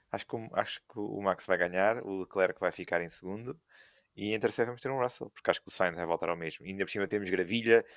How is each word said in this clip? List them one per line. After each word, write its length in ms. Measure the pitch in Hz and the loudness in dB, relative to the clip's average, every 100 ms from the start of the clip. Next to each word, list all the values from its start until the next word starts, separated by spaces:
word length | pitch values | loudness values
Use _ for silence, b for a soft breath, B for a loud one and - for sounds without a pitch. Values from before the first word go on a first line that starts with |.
| _ | _
acho 160 | - - | -10 -6
que 80 | |
o, 140 | 117 110 | -10 -4
acho 260 | - 107 - - | -2 -2 -6 -10
que 60 | 107 | -8
o 240 | 104 101 | -6 -2
Max 240 | 98 90 - | 0 0 2
vai 100 | 87 | 2
ganhar, 480 | 87 90 101 117 | 2 4 2 2
o 140 | - 95 | -4 -6
Leclerc 400 | 92 98 92 - | -2 2 2 2
vai 140 | 90 | -2
ficar 280 | - 87 85 | -2 -2 -2
em 80 | 85 | -2
segundo, 480 | - 90 104 123 160 _ b b b b - | -8 -10 -8 -10 -12 _ b b b b -6
e 180 | 104 | -2
em 60 | 110 | 0
terceiro 320 | 113 113 117 | 2 2 -2
vamos 100 | 123 | -2
ter 80 | 131 | -4
um 100 | 135 | -2
Russell, 300 | 123 - - | -2 -4 -12
porque 180 | - - | -2 0
acho 140 | 85 | 0
que 60 | - | -2
o 20 | |
Sainz 240 | - 90 | 0 0
vai 100 | 85 | 0
voltar 240 | 85 85 85 | 0 0 0
ao 80 | 85 | -4
mesmo. 300 | 80 - 92 | -6 -8 -8
E 40 | |
ainda 140 | 95 | -4
por 60 | 95 | -2
cima 160 | 104 98 | -2 -2
temos 240 | 104 95 | -2 0
gravilha, 540 | 92 90 117 113 113 - | 0 0 0 6 6 6